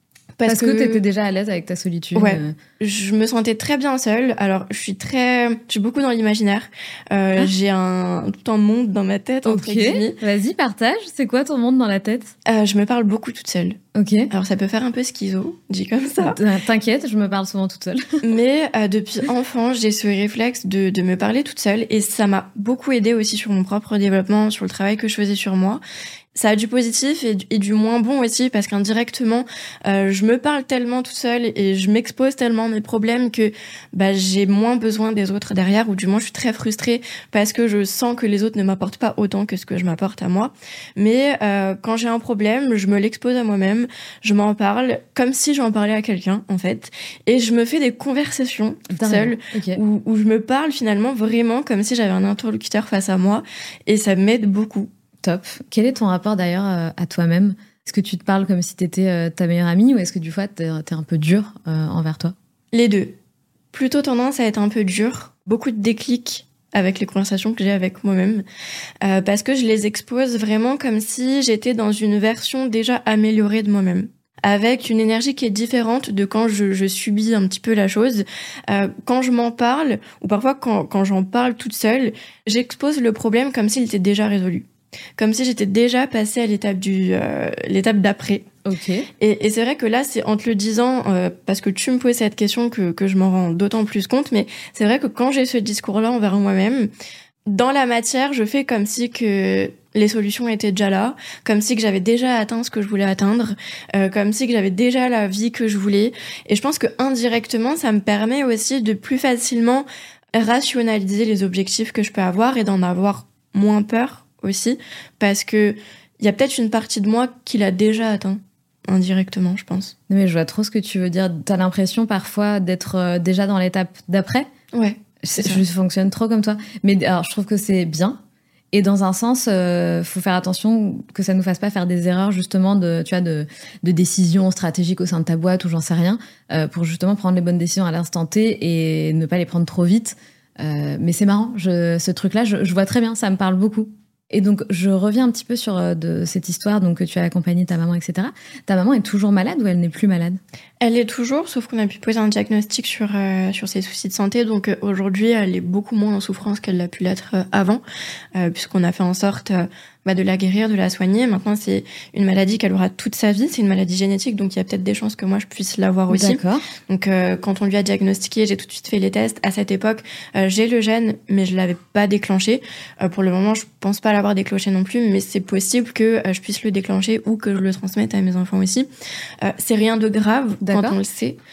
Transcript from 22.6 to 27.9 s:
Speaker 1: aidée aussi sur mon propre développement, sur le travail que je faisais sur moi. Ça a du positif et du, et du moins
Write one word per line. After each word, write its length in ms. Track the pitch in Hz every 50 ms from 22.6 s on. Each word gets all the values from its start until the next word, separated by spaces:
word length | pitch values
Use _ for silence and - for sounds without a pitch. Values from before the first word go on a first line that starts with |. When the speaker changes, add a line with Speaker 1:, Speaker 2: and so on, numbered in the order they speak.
| 202 220 254 254 - 285 262
Speaker 1:
aidée 200 | 240 202 226 233
aussi 240 | 226 214 208 - 208
sur 140 | - 220
mon 120 | 202 190 190
propre 340 | 190 202 214 208 - 214 208
développement, 500 | 196 202 190 190 190 190 208 208 214 214
sur 160 | 208 - 196
le 40 | 185
travail 280 | - - 196 196 214 214
que 100 | 220 220
je 60 | 202
faisais 220 | - 208 202 202
sur 200 | 196 - 202 190
moi. 260 | 185 185 190 220 302 - - - - - - - - - _ _
Ça 180 | - - 214
a 40 | 214
du 140 | 208 220 214
positif 560 | 240 254 240 233 226 - - 277 302 330 269
et 100 | 226 214
du, 100 | 185 190 -
et 100 | - 214
du 140 | 196 202 214
moins 260 | 214 214 220